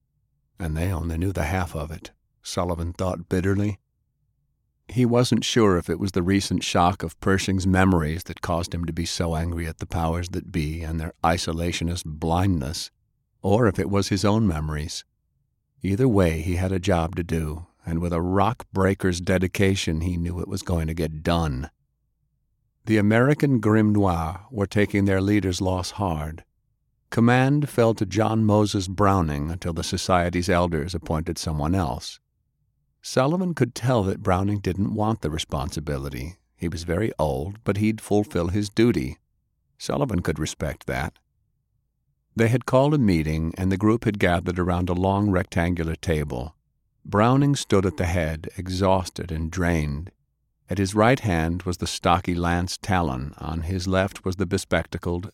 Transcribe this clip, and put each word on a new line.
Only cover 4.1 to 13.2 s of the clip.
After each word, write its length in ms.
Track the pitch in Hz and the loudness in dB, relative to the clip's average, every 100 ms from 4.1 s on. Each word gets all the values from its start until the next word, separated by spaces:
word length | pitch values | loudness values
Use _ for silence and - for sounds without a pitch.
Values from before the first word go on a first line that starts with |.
| _ _ _ _ _ _ _ - | _ _ _ _ _ _ _ -6
He 140 | 123 120 | 0 2
wasn't 400 | 120 127 117 - | 2 2 2 2
sure 320 | 120 107 87 | 4 4 4
if 100 | 85 | 0
it 120 | 82 | -4
was 140 | 98 | -2
the 100 | 95 | 0
recent 400 | 90 98 - 92 | 2 2 2 -2
shock 400 | - 95 87 101 | 0 2 2 2
of 160 | 85 - | -6 -4
Pershing's 480 | 98 98 - 95 92 | 0 0 0 0 2
memories 560 | 92 95 87 76 82 | 4 6 4 2 -4
that 180 | - 85 | -8 -8
caused 320 | - 82 87 | -4 -4 -4
him 120 | 85 85 | -6 -4
to 60 | |
be 140 | 82 82 | -4 -4
so 300 | - 85 80 | -4 -2 -2
angry 320 | 85 85 80 | -2 -4 -6
at 100 | - | -8
the 80 | 92 | -6
powers 440 | 87 82 85 90 | -2 -2 -2 -4
that 220 | 92 - | -8 -6
be 300 | 87 76 82 | -4 -2 -4
and 180 | 80 80 | -6 -6
their 140 | 80 - | -6 -2
isolationist 840 | 82 85 - 82 87 - 85 87 78 | 0 2 -2 -4 -4 -4 -4 -6 -8
blindness, 840 | 76 82 85 98 85 65 - - _ _ _ | -6 0 2 2 0 -2 -8 -10 _ _ _